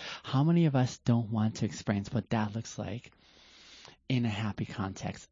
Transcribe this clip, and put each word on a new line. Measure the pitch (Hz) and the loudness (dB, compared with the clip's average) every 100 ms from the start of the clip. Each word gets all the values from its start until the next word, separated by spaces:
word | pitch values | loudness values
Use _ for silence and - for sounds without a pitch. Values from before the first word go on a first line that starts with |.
| - - | -12 -12
How | - 131 | -2 2
many | 156 170 165 | 4 6 6
of | 135 | 4
us | 127 - | 2 0
don't | - 120 107 | 2 2 2
want | 113 110 - | 0 0 0
to | |
experience | 104 - - 101 101 | -4 -4 -2 -2 -2
what | 120 - | -4 -2
that | 117 107 | -2 -2
looks | 110 - - | -4 -8 -8
like | 104 113 - _ _ - - - - - - - - | -8 -8 -12 _ _ -20 -20 -20 -20 -20 -20 -10 -2
in | 127 117 | 0 0
a | |
happy | 101 107 - 87 | 0 -2 -4 -6
context. | - 98 98 - - - | -4 -6 -4 -8 -8 -2